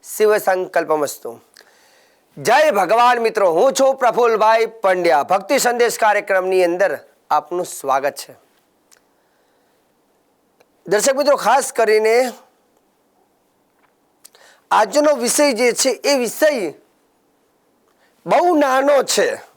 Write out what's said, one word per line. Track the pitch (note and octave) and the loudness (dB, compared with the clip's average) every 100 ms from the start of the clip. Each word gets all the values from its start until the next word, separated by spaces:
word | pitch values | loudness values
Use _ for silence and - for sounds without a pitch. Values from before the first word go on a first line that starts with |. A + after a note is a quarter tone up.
| - - | -16 -2
શિવ | G#3+ G#3 | 0 2
સંકલ્પમસ્તુ. | F#3+ F#3 F3+ F3 D#3 D#3 C#3+ - A#2+ A2+ _ - _ _ _ _ _ _ _ - | 0 -2 -2 -4 -2 -2 -2 -8 -16 -16 _ -20 _ _ _ _ _ _ _ -8
જય | C#3 B3 D#4 | 0 2 2
ભગવાન | G3+ F3+ A3 A#3+ B3 | 0 0 2 2 2
મિત્રો, | A3+ - F#3+ | -2 0 0
હું | D#3+ C4 | 2 0
છું | C4 C4+ | 2 0
પ્રફુલભાઈ | C4+ B3 G#3+ A#3+ A3 G#3+ A3+ A3+ | 2 0 2 0 2 2 2 -2
પંડ્યા. | - G3 F#3 E3+ D3+ | -2 -2 0 2 2
ભક્તિ | C#3 F#3+ G3 A#3+ | 2 -2 0 0
સંદેશ | B3 A#3+ A#3+ - | 0 0 -2 0
કાર્યક્રમની | A3 G#3 G3+ F#3+ F#3 F#3+ | 0 0 0 -2 0 0
અંદર | F3 F3+ F#3+ C3+ - _ _ | 0 0 -2 -4 -12 _ _
આપનું | D3+ D3 F3 E3+ | -4 -2 -8 -8
સ્વાગત | - C#3 C3+ C#3 | -10 -4 -2 -2
છે. | C3+ - - _ _ _ _ _ _ _ _ _ _ _ _ _ _ _ _ _ _ _ _ _ _ _ _ - | -8 -18 -20 _ _ _ _ _ _ _ _ _ _ _ _ _ _ _ _ _ _ _ _ _ _ _ _ -4
દર્શક | G3+ C#4 C4+ | -2 0 0
મિત્રો, | C#4+ C#4 | 0 0
ખાસ | G3+ C4 - | 2 0 0
કરીને | - A3 G#3+ A3 A#3 B3+ G#3 _ _ _ _ _ _ _ _ _ _ _ _ _ _ _ _ _ _ - _ - _ _ | -2 0 2 2 0 0 -6 _ _ _ _ _ _ _ _ _ _ _ _ _ _ _ _ _ _ -20 _ -20 _ _
આજનો | F3+ G#3+ C4 D4+ C#4 | 0 2 2 2 0
વિષય | A#3 - C#4+ | -2 0 0
જે | A3 B3 | 2 0
છે, | G#3 C4 | 0 -4
એ | G#3+ B3+ C#4 | -2 -2 -2
વિષય | A#3 - D4+ C#4 E3+ - _ _ _ _ _ _ _ _ _ _ _ _ _ _ E3 | -2 0 0 0 -6 -10 _ _ _ _ _ _ _ _ _ _ _ _ _ _ -2
બહુ | A3 F4 D#4+ | 0 2 2
નાનો | C#4 C4 C#4 C#4+ | 2 0 2 0
છે | - - D#3 G#2 - | 0 0 -2 -4 -16